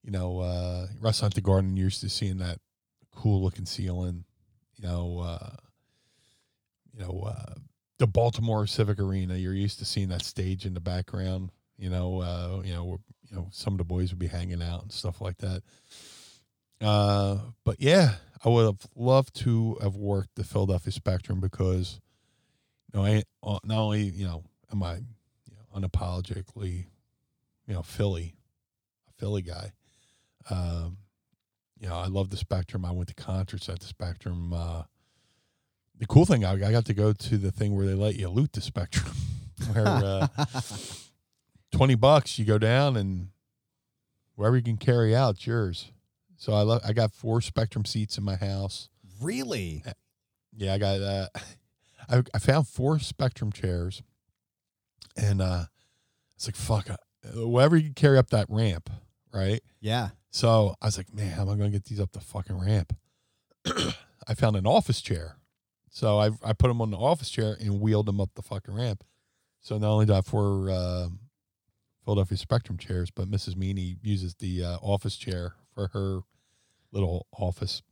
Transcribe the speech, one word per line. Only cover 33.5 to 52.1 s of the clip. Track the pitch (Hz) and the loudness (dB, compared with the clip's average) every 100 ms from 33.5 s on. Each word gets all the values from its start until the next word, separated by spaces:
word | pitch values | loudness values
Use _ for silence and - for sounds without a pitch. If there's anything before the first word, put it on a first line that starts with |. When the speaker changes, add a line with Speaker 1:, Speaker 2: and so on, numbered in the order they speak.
| 98 - | -6 -10
Speaker 1:
at | 87 | -12
the | - | -12
Spectrum. | - 90 87 - 87 85 | -10 -10 -8 -8 -6 -6
Uh, | 85 85 82 80 _ _ _ _ _ _ _ _ _ _ _ | -6 -6 -8 -12 _ _ _ _ _ _ _ _ _ _ _
the | 113 | 6
cool | 139 | 8
thing, | 180 143 95 | 8 6 4
I, | |
I | 95 101 | 2 2
got | 117 110 | 2 2
to | |
go | 101 107 | 2 2
to | 104 - 107 | 2 0 0
the | 98 | 0
thing | - 104 101 | -2 0 0
where | 98 | 0
they | |
let | 95 104 113 | 0 0 -2
you | 90 | -2
loot | 98 147 | 0 0
the | - | -2
Spectrum, | - - 90 - - - - - | -6 -6 -2 -2 -4 -6 -6 -8
<laughs> | - - - | -12 -8 -2
where, | 110 104 | 2 4
uh, | 123 98 98 95 - 147 131 - 98 - - | 4 2 0 0 0 -4 -4 -8 -12 -14 -16
Speaker 2:
<laughs> | - _ _ _ _ _ _ | -20 _ _ _ _ _ _
Speaker 1:
twenty | - 131 | 4 4
bucks, | 120 131 151 - - | 8 8 8 6 -2
you | 110 | 2
go | 107 | 4
down | 110 123 143 120 | 6 4 4 2
and | 95 92 92 _ _ _ _ _ _ _ _ _ _ | 0 -4 -6 _ _ _ _ _ _ _ _ _ _
wherever | - 104 123 | -2 2 2
you | |
can | 117 110 | 2 0
carry | - 120 113 | 2 4 6
out, | 113 131 98 | 4 4 0
it's | - | -2
yours. | 117 98 85 - _ _ _ _ _ | -2 -2 -4 -12 _ _ _ _ _
So | - | 0
I | 104 | 2
lo-, | 104 117 | 4 2
I | 107 | 2
got | 107 110 | 2 2
four | - 113 113 | 0 -2 0
Spectrum | - - 113 - | 0 -2 -2 -2
seats | 101 110 107 - | -4 -4 -4 -4
in | |
my | 101 95 | -4 -4
house. | 98 98 98 - - _ 98 98 | -4 -4 -6 -8 -16 _ -20 -10
Speaker 2:
Really? | 143 233 262 139 90 76 - | -6 -6 -4 -4 -4 -6 -10
Speaker 1:
Uh, | - _ _ _ _ _ 110 | -16 _ _ _ _ _ -6
yeah, | 98 | -2
I | 98 | 0
got, | 101 98 | 0 0
uh, | 98 98 95 - - - _ | -2 -4 -6 -10 -18 -20 _
<laughs> | _ _ _ | _ _ _
I, | - | 2